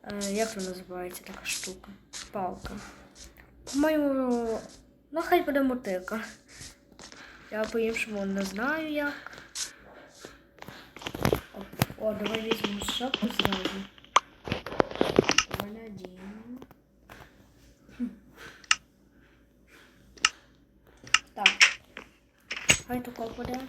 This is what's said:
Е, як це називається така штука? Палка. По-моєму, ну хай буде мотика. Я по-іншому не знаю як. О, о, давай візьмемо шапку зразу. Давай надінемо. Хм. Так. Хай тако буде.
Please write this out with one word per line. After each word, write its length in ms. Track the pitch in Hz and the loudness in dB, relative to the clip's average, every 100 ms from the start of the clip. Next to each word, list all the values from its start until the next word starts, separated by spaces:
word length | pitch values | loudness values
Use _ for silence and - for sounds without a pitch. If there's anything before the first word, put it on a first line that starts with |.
Е, 280 | - 202 202 | -6 -4 0
як 200 | 202 220 | 0 0
це 80 | 214 | -2
називається 640 | 185 185 185 180 180 180 | -6 -6 -10 -8 -8 -10
така 220 | - 190 - | -12 -10 -6
штука? 440 | - - 185 - 196 - - - | -4 -6 -10 -14 -18 -14 -14 -8
Палка. 440 | 208 180 196 - 202 - - - - - - - - - | -4 -4 -4 -8 -8 -12 -16 -20 -20 -20 -20 -20 -18 -2
По-моєму, 880 | 269 311 311 285 262 254 240 226 220 - - - - _ | 4 6 6 4 4 4 2 2 -2 -6 -18 -20 -20 _
ну 120 | 311 | -2
хай 200 | 330 349 | 4 4
буде 200 | - 277 | 6 4
мотика. 580 | 269 247 208 185 185 220 - - - - - - - - - - - - - | 4 2 -2 -4 -2 -6 -6 -14 -20 -16 -16 -18 -20 -20 -18 -16 -18 -18 -8
Я 140 | 214 | -2
по-іншому 600 | 220 233 226 226 226 202 196 | 0 2 2 2 -2 -2 0
не 160 | 196 | 0
знаю 500 | 196 190 247 320 311 | 0 0 0 0 0
як. 400 | 294 294 - - - - - - - - - - - - - - - - - - - - - - - - | 0 0 -2 -12 -16 -12 -8 -8 -8 -20 -20 -20 -18 -18 -18 -20 -18 -16 -16 -18 -10 -8 0 2 2 -2
О, 80 | 202 196 - - - | -12 -12 0 0 2
о, 160 | 214 | -2
давай 260 | 208 208 226 | 0 0 0
візьмемо 440 | 220 226 208 202 | 0 0 0 -2
шапку 420 | - - 247 - 214 | -4 -2 0 0 0
зразу. 440 | - 196 190 185 196 196 - - - - - - - - - - - - - - - - | 2 2 2 -2 -4 -10 -14 4 4 4 -14 -4 -4 -4 2 2 4 6 8 8 4 2
Давай 220 | - 202 | -4 -4
надінемо. 880 | 220 226 190 185 185 196 214 233 254 269 - _ - - - - - - - - - - - | -6 -12 -12 -12 -12 -14 -14 -14 -14 -14 -20 _ -20 -20 -20 -20 -20 -20 -20 -20 -20 -20 -8
Хм. 60 | 247 - - - - - - - - _ - - - - _ _ - - - - - - - - - _ _ _ - - - - - | -8 -8 -20 -18 -18 -18 2 2 2 _ -20 -20 -20 -20 _ _ -20 -20 -20 -20 -20 -2 -2 -2 -20 _ _ _ -20 -20 0 0 0
Так. 140 | 226 202 - - - - - - _ _ _ - - - - - | -6 -4 4 4 4 -16 -18 -20 _ _ _ -12 -6 4 4 4
Хай 120 | 247 | -6
тако 320 | 240 247 226 240 | -6 -8 -8 -6
буде. 240 | 240 254 | -6 -6